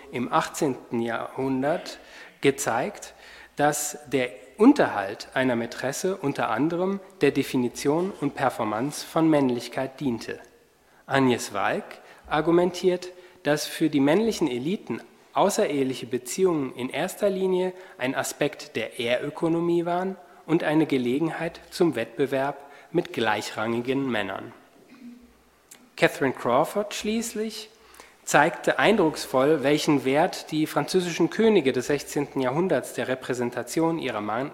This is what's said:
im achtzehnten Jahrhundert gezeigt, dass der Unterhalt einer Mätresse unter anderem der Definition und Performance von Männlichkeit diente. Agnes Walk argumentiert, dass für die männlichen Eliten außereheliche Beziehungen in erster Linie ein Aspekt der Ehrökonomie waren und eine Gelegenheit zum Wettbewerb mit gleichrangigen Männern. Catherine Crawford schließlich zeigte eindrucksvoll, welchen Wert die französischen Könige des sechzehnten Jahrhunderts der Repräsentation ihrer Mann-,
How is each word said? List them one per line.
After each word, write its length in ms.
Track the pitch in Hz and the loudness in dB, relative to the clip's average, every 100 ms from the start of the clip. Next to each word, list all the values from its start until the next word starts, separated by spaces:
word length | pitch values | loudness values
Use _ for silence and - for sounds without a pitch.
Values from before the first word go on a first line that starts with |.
| - | -10
im 200 | 120 127 | -6 0
achtzehnten 680 | 156 - - 156 123 - 117 | 0 0 -2 -2 -2 -4 -4
Jahrhundert 1000 | 117 117 123 - 135 131 143 180 - - - - - - | -2 -4 -6 -4 -2 0 0 -2 -6 -16 -18 -20 -20 0
gezeigt, 720 | 139 135 - 117 180 - - - - - - - | 0 2 -2 -2 -4 -8 -16 -20 -20 -20 -12 0
dass 420 | 147 151 - - - | 2 2 -4 -8 -4
der 240 | 135 123 - - - | -2 -2 -6 -16 6
Unterhalt 680 | 226 302 131 104 98 - - | 6 8 2 0 -6 -8 -4
einer 220 | 135 131 117 | 0 2 2
Mätresse 600 | 117 - 131 139 190 190 | -2 -6 -6 -4 -4 -2
unter 340 | 139 131 120 | -2 -2 -2
anderem 500 | 110 156 170 190 196 - - | 0 0 0 -2 -4 -8 0
der 80 | 143 | 2
Definition 840 | 139 131 135 120 - 143 156 190 - | 2 0 0 0 0 0 0 0 -2
und 140 | 143 | -4
Performance 720 | - 135 - 107 107 139 - | 0 -2 0 -2 -2 -4 -6
von 240 | - 165 160 | -4 2 4
Männlichkeit 680 | 151 131 120 - - 135 - | 4 4 0 -4 -6 -6 -4
diente. 400 | 143 113 - - - _ _ _ _ _ - | -4 -4 -6 -12 -14 _ _ _ _ _ -2
Agnes 460 | 135 131 113 - | 2 4 2 -2
Walk 320 | 101 101 165 - - - - - | -2 0 -2 -6 -16 -20 -20 -4
argumentiert, 800 | 151 156 170 180 - 185 180 - - - - | -2 2 4 2 0 0 0 -4 -16 -20 -6
dass 240 | 143 147 - | -2 0 -2
für 240 | - 160 | -2 0
die 100 | 147 | 4
männlichen 480 | 139 175 226 - 156 | 4 4 2 0 -2
Eliten 540 | 120 139 214 - 113 - - _ | -2 -2 -4 -6 -10 -10 -20 _
außereheliche 760 | 135 180 214 196 143 131 127 113 | 0 2 2 0 0 -2 -4 -6
Beziehungen 680 | 127 - - 185 160 131 | -6 -4 0 0 0 -4
in 140 | - 127 | -6 -6
erster 420 | 135 180 - 202 | -4 -6 -2 -2
Linie 420 | 190 190 180 185 185 - - | 0 0 0 0 -4 -14 -6
ein 160 | 127 | -4
Aspekt 640 | 135 123 - 147 - - 117 | -2 -4 -2 -2 -2 -8 -8
der 240 | 113 - | -6 -4
Ehrökonomie 840 | 117 123 147 - 165 165 170 170 | 0 0 -2 -2 0 2 2 2
waren 320 | 170 175 190 190 - - - | 0 -2 -2 -6 -14 -18 0
und 160 | 165 | 0
eine 240 | 165 156 147 | 2 2 4
Gelegenheit 720 | 139 120 135 160 - 165 - - | 2 2 0 -2 -2 -6 -8 -12
zum 260 | - 175 120 | 2 2 2
Wettbewerb 600 | 117 - 135 135 139 - - - - | -4 -2 0 0 -2 -4 -14 -20 -4
mit 200 | 165 - | -4 -2
gleichrangigen 960 | - 113 104 - - 110 117 120 135 135 | 0 0 0 -2 -4 -2 -2 0 -2 0
Männern. 440 | 110 98 101 113 - - _ _ - - - - _ _ _ _ - _ - | -2 -2 -6 -10 -18 -20 _ _ -20 -20 -20 -20 _ _ _ _ -20 _ 2
Catherine 380 | 165 - 139 | 2 2 -2
Crawford 600 | - 127 123 165 202 208 | 0 2 2 2 -2 -6
schließlich 760 | - 214 226 220 214 220 - - _ - - - _ | -6 -4 -2 -4 -6 -6 -8 -14 _ -20 -20 -20 _
zeigte 540 | - 156 - - - 131 | 4 6 6 4 0 4
eindrucksvoll, 840 | 147 214 160 139 - 131 135 160 | 4 6 4 0 -2 2 4 4
welchen 420 | 131 151 - 143 | 4 2 4 2
Wert 460 | 127 139 185 - - | 2 2 2 -2 -6
die 160 | 156 151 | -2 0
französischen 600 | 156 - 185 175 160 165 | -2 0 0 0 0 0
Könige 420 | - 220 202 131 | 4 4 6 4
des 160 | 123 - | 0 0
sechzehnten 520 | 147 - 151 139 139 | -2 -2 -4 -4 -2
Jahrhunderts 540 | 127 143 185 139 - | -2 0 2 0 -2
der 140 | - 117 | -6 -4
Repräsentation 920 | 131 - 123 120 120 117 - 165 165 | -4 -4 -4 -4 -4 -4 0 0 0
ihrer 220 | 131 110 | -4 -4
Mann-, 280 | 104 110 143 | -4 -4 -6